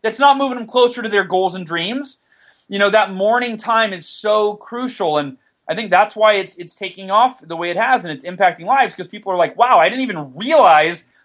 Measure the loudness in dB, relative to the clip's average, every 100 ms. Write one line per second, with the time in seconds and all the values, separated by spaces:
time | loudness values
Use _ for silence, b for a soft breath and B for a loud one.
0 | -6 2 4 4 0 -4 -2 2 2 0
1 | -2 -2 0 0 -2 -4 -8 -6 -6 -8
2 | -10 -18 b b b b b 0 2 2
3 | 0 0 0 0 -2 -6 -2 0 0 -4
4 | -14 -6 0 0 0 -4 -10 -8 -8 -4
5 | -2 -2 -4 -10 _ _ -8 -6 0 2
6 | 2 2 2 2 -2 -12 -18 -14 -14 -12
7 | -2 2 2 -2 -12 -8 -4 -2 0 -2
8 | -2 -12 -8 0 0 0 -2 0 0 -4
9 | -14 -10 -4 0 0 2 4 4 4 0
10 | -6 -6 -10 -8 0 4 6 6 4 -2
11 | _ _